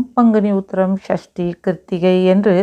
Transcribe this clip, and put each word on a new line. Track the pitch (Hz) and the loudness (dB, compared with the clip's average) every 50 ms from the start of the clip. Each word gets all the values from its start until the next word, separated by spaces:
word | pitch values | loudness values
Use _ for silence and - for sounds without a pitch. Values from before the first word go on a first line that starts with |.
| 254 - | -6 -4
பங்குனி | - 247 233 226 214 214 202 208 | -2 0 0 2 2 2 0 0
உத்திரம், | 196 190 196 - - 190 190 185 196 | -2 -4 -4 -6 -6 -4 -2 -2 -4
சஷ்டி, | 190 - - 190 175 - _ - 190 175 175 170 _ | -6 -4 -6 -6 -6 -6 _ -10 -8 -6 -6 -6 _
கிருத்திகை | - 190 185 185 _ - 190 170 175 185 185 185 185 | -6 -6 -6 -6 _ -10 -6 0 0 2 2 2 2
என்று | 185 185 202 202 214 180 180 | 2 2 4 2 2 2 2